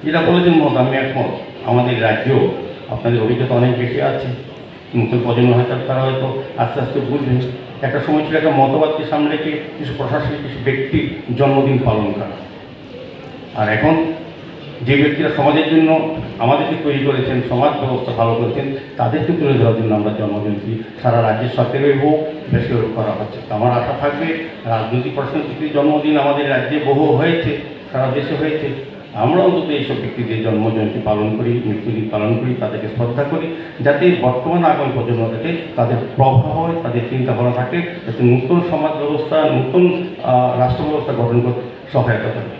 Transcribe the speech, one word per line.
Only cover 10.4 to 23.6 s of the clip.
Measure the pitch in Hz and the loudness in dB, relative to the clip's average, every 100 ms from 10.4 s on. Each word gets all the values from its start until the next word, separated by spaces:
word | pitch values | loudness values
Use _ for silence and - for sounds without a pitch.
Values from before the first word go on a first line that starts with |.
কিছু | 135 139 | -8 -4
ব্যক্তির | 135 131 135 - - - - 123 | -2 -2 0 0 -2 -6 -6 2
জন্মদিন | 139 135 135 123 | 4 4 4 2
পালন | - 107 101 101 | 2 0 0 -4
করা, | 95 - - - - - - - - - - - - 107 | -6 -10 -14 -18 -18 -18 -18 -16 -16 -16 -16 -16 -12 -2
আর | 107 | 0
এখন | 107 156 320 330 - - - - - 143 - 123 | 2 4 4 0 -4 -10 -16 -16 -16 -14 -8 2
যে | 139 | 4
ব্যক্তিরা | 147 - - - | 4 2 0 2
সমাজের | 147 151 156 | 4 4 4
জন্য | 165 160 160 160 160 - - | 4 6 4 2 -4 -8 -2
আমাদেরকে | 117 147 175 165 | 2 2 2 -2
তৈরি | 147 135 139 | 0 0 2
করেছেন, | 127 123 127 117 | 0 0 -2 0
সমাজ | 123 147 147 | 2 2 2
ব্যবস্থা | 131 123 - 117 | -2 -2 -2 0
ভালো | 113 | 2
করেছেন, | 117 113 139 139 135 - - | 2 0 -2 -4 -6 -10 -4
তাদেরকে | 143 151 170 | -2 0 0
তুলে | 170 143 123 | 0 2 4
ধরার | 113 107 | 2 2
জন্য | 110 | 0
আমরা | 107 104 107 | 0 0 -2
জন্মজয়ন্তী | 104 104 104 101 110 113 - - | -4 -4 -4 -4 -4 -6 -8 -4
সারা | 123 117 | 2 2
রাজ্যের | 117 110 123 - | 2 0 -2 0
সরকারিভাবে | 123 135 143 135 | 0 2 2 4
হোক, | 147 156 - - - | 2 2 0 -8 -2
বেসরকারিভাবে | 117 117 117 110 110 | 0 0 0 -2 -2
করা | 107 98 | -2 -4
হচ্ছে। | 104 - - | -6 -10 -8
তো | |
আমার | 110 | 0